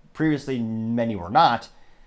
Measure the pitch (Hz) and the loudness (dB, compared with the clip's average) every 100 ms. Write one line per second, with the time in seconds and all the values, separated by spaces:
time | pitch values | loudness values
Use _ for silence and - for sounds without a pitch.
0 | _ - 156 147 - 127 113 110 113 117 | _ -2 0 0 -2 -4 -4 -4 -2 -2
1 | 113 101 87 135 160 113 - - - - | -2 -4 0 4 4 2 -6 -20 -20 -20